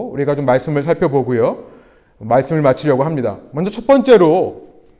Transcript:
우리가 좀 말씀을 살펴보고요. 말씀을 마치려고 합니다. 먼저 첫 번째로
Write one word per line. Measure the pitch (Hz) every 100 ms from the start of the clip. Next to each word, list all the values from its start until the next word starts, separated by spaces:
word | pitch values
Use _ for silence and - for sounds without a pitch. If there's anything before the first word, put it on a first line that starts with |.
| 240
우리가 | - 143 143
좀 | 131
말씀을 | 123 160 147
살펴보고요. | 143 160 127 139 123 120 131 247 - - _ _ _ _
말씀을 | 110 139 135 160
마치려고 | 147 127 151 131
합니다. | 147 151 113 95 -
먼저 | 139 185
첫 | 233 -
번째로 | 277 262 220 165 180 143 - - - _